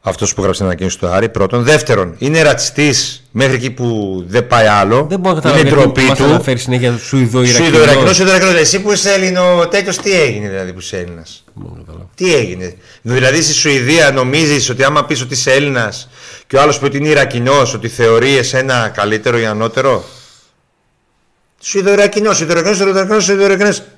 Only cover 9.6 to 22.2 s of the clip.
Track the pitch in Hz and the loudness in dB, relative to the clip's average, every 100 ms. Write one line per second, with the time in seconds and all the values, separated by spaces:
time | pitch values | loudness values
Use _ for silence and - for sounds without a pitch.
9.6 | 170 196 196 175 196 185 143 104 104 95 | 0 -2 -4 -6 -2 0 0 -2 -8 -8
10.6 | 92 90 - 95 87 85 80 - _ - | -8 -12 -12 -10 -10 -14 -20 -20 _ -20
11.6 | 85 82 80 85 92 - 180 151 104 90 | -18 -18 -20 -20 -20 -6 0 0 0 -6
12.6 | 90 90 - - 113 127 131 156 160 - | -12 -14 -20 -14 -4 0 2 2 0 0
13.6 | 156 139 123 165 143 135 127 143 151 143 | 0 0 2 2 4 2 0 0 0 0
14.6 | 117 123 135 147 - 139 127 131 - 135 | -2 0 0 0 -2 -6 -6 -4 0 0
15.6 | 143 127 110 - - - - - _ 131 | 0 -2 -4 -8 -18 -20 -20 -20 _ 2
16.6 | 147 131 139 139 151 151 131 120 123 143 | 2 2 -2 -2 0 2 0 -2 0 2
17.6 | 120 110 117 - 113 113 131 135 123 131 | 0 -4 -10 0 2 4 4 2 0 -2
18.6 | 135 123 107 - 104 107 123 117 113 107 | 0 -2 -2 -4 -2 -2 -2 -2 -2 -2
19.6 | 113 131 135 110 - - - _ _ _ | -2 0 0 -2 -4 -20 -20 _ _ _
20.6 | _ _ _ _ _ _ _ _ _ _ | _ _ _ _ _ _ _ _ _ _
21.6 | - 196 190 202 202 208 | -6 -2 0 2 2 2